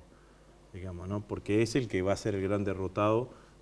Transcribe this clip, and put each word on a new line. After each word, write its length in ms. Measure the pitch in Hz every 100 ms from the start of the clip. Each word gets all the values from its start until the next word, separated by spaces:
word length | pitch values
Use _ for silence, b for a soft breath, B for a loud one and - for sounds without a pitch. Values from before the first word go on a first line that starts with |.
| - b b b b b -
digamos, 360 | 95 92 87 90
¿no? 100 | 104
Porque 400 | 104 95 - 104
es 140 | 113 143
el 140 | 117
que 120 | 98
va 120 | 92
a 40 | 98
ser 180 | 113 98
el 60 |
gran 220 | 95 101
derrotado 640 | 98 92 92 98 104 110 131 B B B